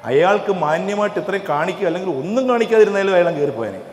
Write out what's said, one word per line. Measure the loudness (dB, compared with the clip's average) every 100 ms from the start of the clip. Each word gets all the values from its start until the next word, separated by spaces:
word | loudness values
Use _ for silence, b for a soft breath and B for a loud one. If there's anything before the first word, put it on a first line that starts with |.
| 2
അയാൾക്ക് | 2 4 2 0 -2
മാന്യമായിട്ട് | 0 -2 -2 -2 -2 -2
ഇത്രയും | -4 -6 -2
കാണിക്കുക, | -2 -2 -2 -4
അല്ലെങ്കിൽ | -2 -4 -4
ഒന്നും | -2 -2 0
കാണിക്കാതിരുന്നാലും | 0 2 6 6 4 2 2
അയാൾ | 2 0
കയറിപ്പോയനെ. | -2 -2 -8 -8 -16